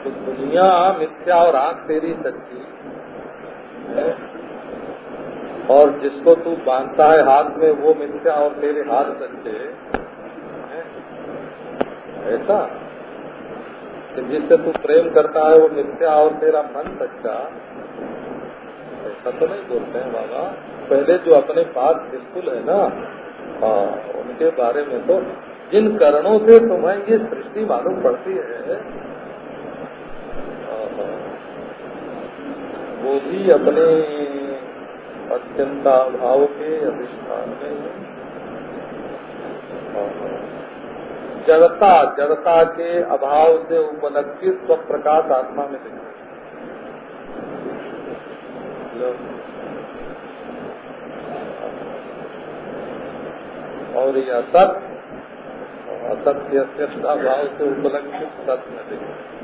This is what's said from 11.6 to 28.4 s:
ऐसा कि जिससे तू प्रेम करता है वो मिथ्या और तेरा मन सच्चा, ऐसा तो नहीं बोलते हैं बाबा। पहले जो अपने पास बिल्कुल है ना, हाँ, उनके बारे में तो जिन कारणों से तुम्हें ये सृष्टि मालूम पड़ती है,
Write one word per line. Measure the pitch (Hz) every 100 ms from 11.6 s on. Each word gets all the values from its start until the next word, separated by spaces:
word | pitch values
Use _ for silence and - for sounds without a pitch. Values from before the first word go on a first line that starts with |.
| - - - - - 85
ऐसा | 87 113 - 202 143 - - - - - - - - - - - - - - -
कि |
जिससे | 123 151 151 165
तू | 160
प्रेम | 156 143 156 170
करता | 156 151 160 156
है | 160
वो | 156
मिथ्या | 147 139 - 165
और | 151 156
तेरा | 147 156 156
मन | 147 135
सच्चा, | 147 - 127 - 117 110 147 - - - - - - - - - - - - - - - -
ऐसा | 104 123
तो | 123 123
नहीं | 202
बोलते | 190 123 110 117
हैं | 131
बाबा। | 117 107 123 175 202 - - -
पहले | 139 143 180
जो | 196 151
अपने | - 170
पास | 170 127 135 165
बिल्कुल | - - - 180 175
है | 123 -
ना, | 190 160 - - - - - - - 110
हाँ, | 107 101 101 107
उनके | 113 117 123 160
बारे | 165 120 139
में | 143 123 -
तो | 185 - - - - -
जिन | 202 214 -
कारणों | 151 147 170 214
से | 214 226
तुम्हें | 226 175 156 202 208
ये | 226
सृष्टि | - 135 - - -
मालूम | 123 147 190
पड़ती | 131 123 185
है, | 190